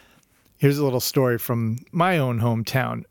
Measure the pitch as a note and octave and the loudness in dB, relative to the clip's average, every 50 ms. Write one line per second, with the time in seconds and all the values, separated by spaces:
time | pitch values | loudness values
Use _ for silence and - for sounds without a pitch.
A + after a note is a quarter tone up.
0 | - _ _ _ _ _ _ _ _ _ _ - C#3+ C#3+ C#3+ D3 D3 C3+ B2 B2 | -20 _ _ _ _ _ _ _ _ _ _ 0 2 2 2 2 0 0 0 -2
1 | - - - C#3+ C3 B2 A#2+ A2+ - - A#2+ A#2 A2+ A2 A2+ B2 - - - E3+ | -2 -2 0 2 2 2 0 -2 -2 -2 -2 -2 -2 -2 -4 -4 -8 -6 -2 0
2 | E3+ F#3+ F3+ D#3+ C3 B2+ A#2+ A2 A2+ A#2+ A#2 A2+ G#2+ - - C3 B2 A#2 A#2 - | 2 2 2 2 0 0 0 0 0 0 0 0 -2 -2 -2 -2 -2 -2 -4 -8
3 | - - | -10 -14